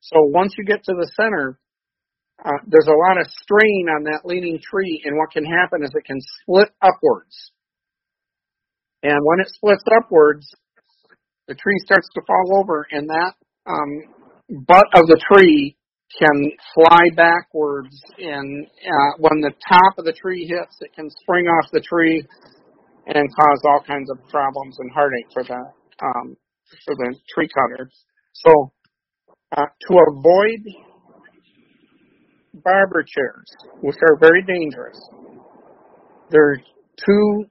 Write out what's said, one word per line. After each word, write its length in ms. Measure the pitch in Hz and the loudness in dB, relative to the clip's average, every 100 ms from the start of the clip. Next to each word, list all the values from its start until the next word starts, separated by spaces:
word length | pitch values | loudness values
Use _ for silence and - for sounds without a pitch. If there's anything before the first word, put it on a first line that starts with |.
So 160 | - 160 147 | 0 0 2
once 200 | 156 196 - | 0 -4 -6
you 60 | |
get 200 | 202 202 | -6 -6
to 80 | - | -6
the 180 | 185 170 - | -8 -8 -4
center, 420 | 220 190 135 131 _ _ _ _ _ _ _ _ | -4 -4 -8 -12 _ _ _ _ _ _ _ _
uh, 160 | - 143 - | -8 -8 2
there's 220 | 160 151 | 2 4
a 120 | 151 180 | 2 2
lot 120 | 185 | 0
of 60 | 156 - | -6 -12
strain 440 | _ 208 214 196 170 | _ 0 0 -2 -4
on 160 | 151 | -6
that 180 | 151 151 | -6 -10
leaning 340 | 175 180 175 160 | -8 -8 -8 -10
tree, 420 | - 202 190 156 | -8 -8 -8 -8
and 120 | 147 147 | -8 -6
what 140 | 160 | -6
can 140 | 165 | -8
happen 380 | 151 170 180 165 | -6 -4 -4 -4
is 100 | 143 | -6
it 100 | 151 | -10
can 160 | - 180 - - | -8 -14 -14 -20
split 280 | - 185 208 _ | -2 0 0 _
upwards. 720 | 285 - 156 101 _ - - _ _ _ _ _ _ _ _ _ _ _ _ _ _ _ | 0 0 -2 -2 _ -20 -20 _ _ _ _ _ _ _ _ _ _ _ _ _ _ _
And 180 | 143 147 | -2 0
when 180 | 147 175 | 0 -2
it 80 | 190 | -4
splits 360 | - 208 202 - 226 | -4 0 0 2 0
upwards, 540 | 233 170 151 147 143 _ _ _ _ _ _ _ _ _ - | 2 2 2 0 -12 _ _ _ _ _ _ _ _ _ -20
the 80 | |
tree 240 | - - 196 | -10 -4 -4
starts 240 | - 190 - | 0 0 0
to 80 | - - | -14 -2
fall 320 | 185 185 196 | -2 0 -2
over, 280 | 196 156 147 | -2 -6 -6
and 180 | 151 151 | -10 -6
that, 260 | 160 180 - _ _ - | -4 -4 -8 _ _ -10
um, 1000 | 160 147 147 - _ _ _ _ 147 131 | -8 -8 -10 -16 _ _ _ _ -16 4
butt 200 | 180 208 | 6 6
of 120 | - 165 | 4 6
the 140 | 160 - | 4 6
tree 460 | 196 185 151 143 _ _ _ _ - | 6 6 4 -2 _ _ _ _ -2
can 340 | 156 143 143 - - | 0 0 -4 -10 -8
fly 260 | - 160 170 170 165 | 4 6 8 4 2
backwards, 840 | 170 170 - 160 147 143 135 139 _ - | 2 2 -4 -6 -6 -6 -12 -20 _ -16
and, 480 | 175 143 139 143 151 | -12 -12 -12 -14 -16
uh, 460 | _ 185 151 143 147 | _ -6 -2 -2 0
when 220 | 156 156 | 0 0
the 120 | 151 - - | -4 -8 2
top 300 | 185 185 190 | 4 4 0
of 60 | |
the 80 | 165 | -10
tree 340 | - 190 185 165 | -8 -10 -10 -10
hits, 300 | 175 175 _ | -10 -12 _
it 120 | - | -20
can 160 | - 156 - | -18 -18 -16
spring 240 | - 180 175 | -4 -2 0
off 240 | 165 156 | -2 -2
the 80 | 156 | -6
tree 440 | - 170 165 160 139 _ _ _ _ _ _ _ - | -4 -4 -2 -4 -8 _ _ _ _ _ _ _ -6
and 220 | 147 143 | -4 -4
cause 280 | - 156 143 151 | 0 2 2 0
all 160 | 143 - | -2 -2
kinds 240 | 143 135 | -12 -10
of 80 | 127 _ | -16 _
problems 480 | 147 135 139 135 131 | -6 -6 -8 -16 -16
and 120 | 127 | -12
heartache 340 | 147 143 127 113 | -2 -2 -2 -10
for 100 | - | -10
the, 160 | 123 123 135 _ _ _ | -10 -12 -14 _ _ _
um, 340 | 143 123 123 131 _ _ _ _ - | -8 -8 -12 -20 _ _ _ _ -12
for 80 | |
the 200 | 135 123 131 _ | -8 -8 -10 _
tree 200 | - 156 | -6 -6
cutter. 420 | - 123 127 131 _ _ _ _ | -4 -6 -8 -20 _ _ _ _
So, 400 | - 165 156 135 _ _ _ _ _ _ _ _ | -2 4 4 2 _ _ _ _ _ _ _ _
uh, 120 | 151 147 _ - | -6 -6 _ 2
to 100 | 180 156 139 | 4 4 4
avoid 480 | 151 180 208 226 214 - _ _ _ _ _ _ _ _ _ _ _ _ _ _ _ _ _ | 2 2 0 -4 -14 -20 _ _ _ _ _ _ _ _ _ _ _ _ _ _ _ _ _
barber 500 | - 180 196 190 175 147 | -10 -2 0 0 -2 -6
chairs, 380 | - 123 - _ _ - - | -8 -8 -10 _ _ -20 -10
which 140 | 139 - 160 | -8 0 2
are 80 | 151 | 6
very 260 | 160 175 | 4 4
dangerous, 560 | 190 180 156 135 120 - - _ - - _ _ _ _ _ _ _ _ _ | -2 -6 -8 -10 -18 -20 -20 _ -20 -20 _ _ _ _ _ _ _ _ _
there 220 | 156 147 | 2 2
are 40 | 139 _ _ _ _ | 0 _ _ _ _
two 400 | - 202 208 208 208 | -2 0 0 -4 -10